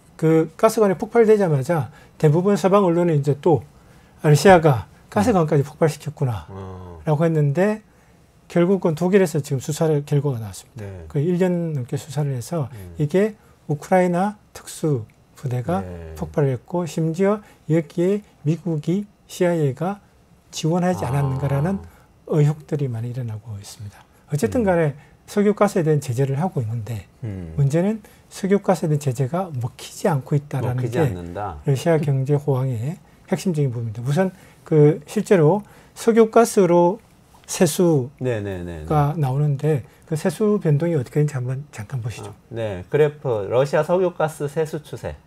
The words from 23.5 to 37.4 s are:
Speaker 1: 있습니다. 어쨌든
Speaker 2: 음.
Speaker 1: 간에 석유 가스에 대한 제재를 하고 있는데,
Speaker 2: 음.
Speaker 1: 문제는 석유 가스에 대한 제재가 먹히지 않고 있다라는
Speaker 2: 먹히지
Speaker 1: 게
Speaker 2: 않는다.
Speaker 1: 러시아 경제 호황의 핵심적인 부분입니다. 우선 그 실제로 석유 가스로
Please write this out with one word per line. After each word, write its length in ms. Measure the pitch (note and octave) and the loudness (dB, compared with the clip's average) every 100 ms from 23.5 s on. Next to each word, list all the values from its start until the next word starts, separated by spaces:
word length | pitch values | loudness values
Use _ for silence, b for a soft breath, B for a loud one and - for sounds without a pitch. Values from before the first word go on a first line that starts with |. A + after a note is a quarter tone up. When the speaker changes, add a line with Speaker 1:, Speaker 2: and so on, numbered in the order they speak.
| G#2 | -14
Speaker 1:
있습니다. 400 | G2+ - G#2 - - b b | -14 -16 -18 -18 -20 b b
어쨌든 280 | C#3+ A3+ C4 | -4 -2 0
Speaker 2:
음. 40 | |
Speaker 1:
간에 300 | G3+ F3 D#3 C3 B B - | 0 2 0 -2 B B -8
석유 280 | - G#3 | 0 0
가스에 280 | G3+ G3+ G3+ | 2 2 2
대한 180 | D#3 D3+ | 2 0
제재를 400 | - A#2+ C3+ C3+ | 0 -2 -2 -2
하고 200 | F3+ D#3 | -4 -4
있는데, 460 | A2 A#2 G#2 A2 - - | -6 -6 -8 -10 -12 -14
Speaker 2:
음. 300 | A2 F#2+ E2+ D#2+ | -10 -10 -8 -2
Speaker 1:
문제는 460 | C#3 D#3 F#3+ A3 B B B | 0 2 0 -4 B B B
석유 320 | - F#3+ G3 | -6 0 0
가스에 280 | G3 F3 E3+ | 2 0 0
대한 120 | D3+ | -2
제재가 500 | C#3+ A#2+ C3 E3+ F#3+ C#3 | -2 -2 -2 -2 -6 -6
먹히지 480 | A2+ - - - G#3 | -8 -8 -18 -4 -2
않고 280 | D3 - D3 | 0 0 -2
있다라는 400 | C#3+ C#3 B2 B2 | -2 -6 -4 -2
Speaker 2:
먹히지 160 | B2 | -2
Speaker 1:
게 80 | B2 | 0
Speaker 2:
않는다. 580 | D3 F2+ E2+ F#2 G#2 D#2 | -2 -2 -10 -8 -8 -6
Speaker 1:
러시아 340 | - C3+ E3+ D#3+ | -2 0 2 0
경제 360 | C#3+ C3+ C3+ | 2 0 0
호황의 640 | C#3+ D3 C3 C3 A#2+ B2+ F3+ _ b b | 0 0 -2 -2 -4 -6 -8 _ b b
핵심적인 420 | F#3+ G3 D#3 C#3+ | -4 -2 -2 -2
부분입니다. 320 | A#2 A#2 G#2+ A#2+ | -2 -8 -6 -2
우선 240 | C#3+ F#3+ - B B | 0 0 -2 B B
그 380 | - D#3 D3 D3+ - | 0 6 6 4 -2
실제로 560 | - G3 G3 D3+ G3 - B B | -4 2 4 4 2 -2 B B
석유 360 | - - A3+ A3 | -6 2 4 6
가스로 720 | A3+ A3+ - F3+ F3 F3 A3 _ _ _ _ | 6 4 4 4 6 4 2 _ _ _ _